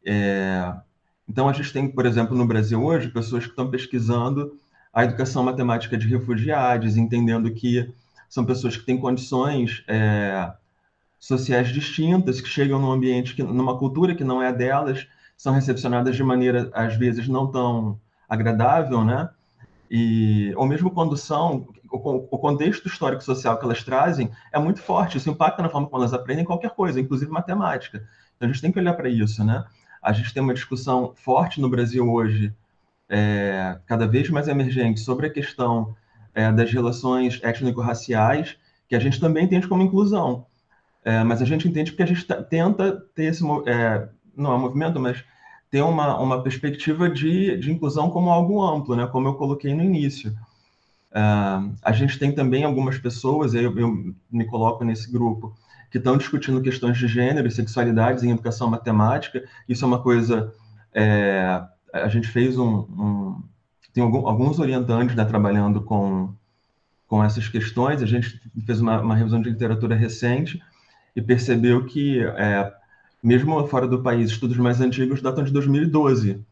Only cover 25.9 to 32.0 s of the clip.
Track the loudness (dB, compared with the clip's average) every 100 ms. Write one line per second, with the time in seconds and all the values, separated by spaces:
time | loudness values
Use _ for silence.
25.9 | -2 0 -2 -4 -4 -2 -4 -6 -2 -2
26.9 | 0 -2 -4 -4 -6 -4 -2 -2 -4 -8
27.9 | -16 -16 _ _ _ -4 -2 -2 0 0
28.9 | 0 0 0 0 0 0 0 -4 _ _
29.9 | -6 -2 0 -2 -2 -2 -2 -6 -8 -2
30.9 | -2 -2 -8 0 2 2 0 0 0 0
31.9 | 2